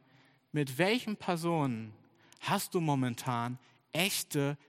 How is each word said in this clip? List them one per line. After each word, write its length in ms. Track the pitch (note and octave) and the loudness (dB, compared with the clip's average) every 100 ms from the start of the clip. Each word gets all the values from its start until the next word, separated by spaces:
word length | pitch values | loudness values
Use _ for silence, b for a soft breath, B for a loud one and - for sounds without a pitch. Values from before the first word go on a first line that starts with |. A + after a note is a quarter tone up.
| b b b b b | b b b b b
mit 280 | D3+ C#3 C3 | -2 0 2
welchen 360 | F#3 A#3+ A3 G#3 | 2 2 -2 -6
Personen 760 | - E3+ E3+ E3 C3+ A2+ A2 G#2+ - B B B | -2 -2 0 2 0 -2 -8 -14 -20 B B B
hast 340 | - G3 - | -2 -2 0
du 80 | F#3 | 0
momentan 800 | D#3+ C#3 B2+ A#2+ - D3 A#2+ B2+ b b b | 2 2 2 -2 -2 -2 -2 -6 b b b
echte 680 | D3+ F#3+ - - D3 C#3 D3 | 0 0 0 -2 0 0 -2